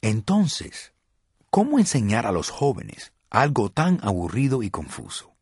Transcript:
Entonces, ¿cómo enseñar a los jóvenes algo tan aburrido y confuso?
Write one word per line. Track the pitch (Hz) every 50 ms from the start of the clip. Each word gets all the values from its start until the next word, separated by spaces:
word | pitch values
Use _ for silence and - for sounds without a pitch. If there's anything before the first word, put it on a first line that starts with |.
Entonces, | - 110 107 110 107 - 190 208 208 151 - - - - - - - - _ _ _ _ _ _ _ _ _ _ _ _
¿cómo | - - 208 277 294 277
enseñar | 214 - - 143 107 101 104 113 117
a | 104 95
los | 85 78 -
jóvenes | - - 143 143 127 90 - - - - - - _ _ _ _
algo | - 110 131 147 139 - 107 101
tan | - - 156 180 185 165 -
aburrido | 104 98 90 85 85 76 123 139 139 131 131 113
y | 101
confuso? | - 85 78 - - - - 50 - - - _ _ _